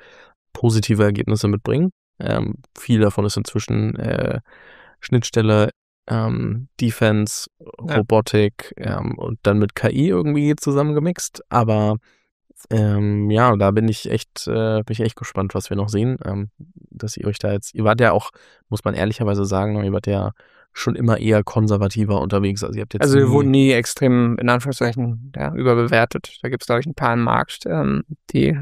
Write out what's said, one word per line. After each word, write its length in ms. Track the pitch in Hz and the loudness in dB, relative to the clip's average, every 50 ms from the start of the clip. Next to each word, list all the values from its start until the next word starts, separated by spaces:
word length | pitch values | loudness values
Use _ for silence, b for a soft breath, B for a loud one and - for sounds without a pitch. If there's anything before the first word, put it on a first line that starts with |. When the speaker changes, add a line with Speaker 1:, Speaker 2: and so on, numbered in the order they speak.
| B B B B B B B B _ _ | B B B B B B B B _ _
Speaker 1:
positive 500 | - - 120 117 110 110 104 - 110 104 | -6 0 2 2 2 2 2 2 2 2
Ergebnisse 460 | 107 104 101 101 - - 107 107 - 107 | 2 2 2 0 -2 -2 -2 0 0 0
mitbringen. 420 | 104 107 - 113 113 139 175 185 - _ _ _ _ - | -2 -2 -2 -2 0 0 0 0 -2 _ _ _ _ -10
Ähm, 360 | - - 107 113 - - - - - _ - - | -6 -4 -2 -2 -2 -4 -6 -10 -14 _ -20 -10
viel 220 | - - 120 107 | -2 0 2 4
davon 240 | 107 101 - - 101 | 4 2 2 0 -2
ist 140 | 104 - 104 | -2 -2 -4
inzwischen, 580 | 104 - - 107 - - 117 110 107 107 - | -6 -4 -6 -6 -4 -2 -2 0 0 -2 -4
äh, 440 | - - - - - - - - 120 - B B B B B B B B B B B | -4 -4 -4 -2 -2 -2 -2 -4 -6 -8 B B B B B B B B B B B
Schnittstelle, 680 | - - 127 123 117 - - 117 110 107 107 107 104 - - _ _ _ _ _ _ - | -4 0 0 0 0 0 0 2 2 4 4 4 2 2 -2 _ _ _ _ _ _ -4
ähm, 600 | 117 113 110 113 - 110 113 110 104 117 131 - _ - | -2 -2 -2 -2 -2 -2 -2 -4 -4 -6 -8 -10 _ -2
Defense, 680 | 120 117 113 - 120 110 107 107 107 107 - - - - _ _ - - - - - 165 | -2 -2 0 2 2 2 2 2 0 -2 -4 -8 -12 -14 _ _ -20 -20 -16 -10 -6 -2
Speaker 2:
Ja. 80 | 147 | 0
Speaker 1:
Robotik, 800 | 120 107 - 113 110 107 - - 107 104 104 - - - - - | 0 2 4 2 2 2 2 2 2 2 2 0 -4 -16 -16 -14
ähm, 400 | - - - 98 98 - - - | -10 -6 -6 -4 -4 -4 -4 -4
und 220 | - - - 113 - | -6 -6 -8 -6 -2
dann 160 | - 104 101 104 | 0 2 2 4
mit 160 | 104 101 - | 2 0 -2
K 140 | - - - | -2 -2 -2
I 200 | - 131 143 185 | 0 2 2 2
irgendwie 460 | 185 180 170 151 147 147 147 147 147 | 2 0 0 0 0 0 2 0 0
zusammengemixt. 840 | - - 147 139 139 147 151 147 147 147 180 175 - - - - - - - | 0 -2 -2 0 0 0 0 0 0 -2 -2 -4 -6 -8 -12 -12 -14 -8 -2
Aber, 480 | - 120 113 110 110 107 107 107 107 110 _ _ _ _ _ _ _ _ _ _ _ - - - | 0 0 2 2 2 2 2 0 0 -2 _ _ _ _ _ _ _ _ _ _ _ -20 -8 -2
ähm, 600 | 110 110 107 104 101 104 104 104 104 104 104 104 | 0 2 2 2 2 2 0 0 0 0 0 2
ja, 240 | 104 113 123 123 110 | 2 4 4 4 4
da 140 | 101 101 98 | 4 4 4
bin 180 | 101 110 113 110 | 4 2 2 0
ich 220 | 104 - - - | 0 -2 -4 -4
echt, 360 | - 110 - _ - - - | -4 -4 -4 _ -16 -12 -6
äh, 360 | - 113 110 110 110 110 107 | -4 -2 -2 0 0 0 -2
bin 100 | 107 - | -2 -4
ich 80 | 110 110 | -4 -2
echt 160 | 120 170 - | -4 -4 -4
gespannt, 380 | - - - - 98 95 98 - | -6 -12 -8 -6 -4 -4 -4 -4
was 160 | 104 - - | -6 -6 -4
wir 60 | 98 | -4
noch 120 | 98 98 104 | -4 -2 -2
sehen. 300 | 107 101 113 127 131 - - | 0 0 0 0 -2 -4 -6
Ähm, 260 | - 98 101 101 104 _ - 147 170 - - - - | -6 -6 -6 -6 -8 _ -16 -20 -20 -20 -20 -20 -20
dass 260 | - - - 110 - | -14 -10 -10 -10 -8
ihr 100 | - - | -6 -6
euch 120 | 104 101 - | -6 -4 -4
da 140 | - 104 | -2 -2
jetzt, 220 | 101 101 - - - | -2 -4 -6 -6 -4
ihr 100 | 113 107 | 0 2
wart 160 | 104 113 117 | 2 4 4
ja 120 | 123 110 | 4 4
auch, 180 | 82 104 - - b b b b b b b b | 4 2 0 -4 b b b b b b b b
muss 160 | 113 - - | -6 -4 -2
man 100 | 107 - | -2 -2
ehrlicherweise 500 | - 90 107 110 - 120 104 101 101 98 | 0 0 -2 0 -2 -2 0 0 0 0
sagen, 280 | 98 98 95 98 107 104 | 0 0 0 0 0 -2
ne, 100 | 104 101 | -2 -2
ihr 80 | 98 | -2
wart 140 | 98 95 - | -2 -2 -2
ja 260 | 101 101 98 98 101 - b b b b b b b | -2 -2 -2 -2 -4 -6 b b b b b b b
schon 220 | - - - 120 - | -12 -6 -4 -4 -2
immer 240 | - 123 117 113 - | 0 2 2 2 2
eher 240 | - 110 110 107 | 2 2 2 2
konservativer 800 | 104 - - 110 107 104 104 98 98 98 - 110 107 98 101 92 | 2 0 0 0 2 2 2 2 0 0 0 0 0 0 0 0
unterwegs. 420 | 67 98 101 98 101 98 98 101 | 0 0 0 0 0 0 -2 -2
Also 140 | - - - | -4 -6 -6
ihr 60 | 107 | -6
habt 120 | 107 - - | -8 -6 -4
jetzt 80 | 104 | -2
Speaker 2:
Also 140 | - 139 135 | 2 4 4
wir 80 | 139 139 | 4 6
Speaker 1:
nie 40 | 127 | 6
Speaker 2:
wurden 200 | 135 143 143 135 | 4 4 4 4
nie 220 | 135 135 135 135 | 4 6 6 6
extrem, 640 | 127 120 117 - - - 143 127 123 123 120 117 117 - | 4 2 0 -2 -2 0 2 4 4 4 2 2 0 0
in 100 | 120 120 | 2 2
Anführungszeichen, 840 | 123 123 120 143 131 - 123 120 113 127 120 120 113 117 123 135 - | 2 2 0 -2 -4 -2 -2 -2 0 -2 -2 -4 -4 -6 -8 -12 -8
ja, 180 | - 143 143 156 | -6 -6 -4 -2
überbewertet. 840 | 123 127 127 120 117 120 120 - 113 113 - - - - - - - | 0 2 2 4 4 2 2 4 2 2 2 -2 -6 -8 -10 -14 -10
Da 60 | - 123 | -8 -8
gibt's, 160 | 135 120 - | -8 -6 -2
glaub 140 | - 120 117 | -2 0 0
ich, 60 | 127 | -2
ein 80 | 165 - | -4 -4
paar 200 | - 151 120 117 | -2 0 0 0
im 80 | 120 | 2
Markt, 420 | 117 120 117 120 135 - - - - | 0 2 0 0 0 -2 -6 -10 -6
ähm, 380 | - 165 160 143 135 139 139 - - 151 - _ - | -4 -2 -2 -2 -2 -2 -4 -6 -8 -12 -18 _ -4
die, 260 | - 135 135 135 160 139 | 0 0 2 2 0 -2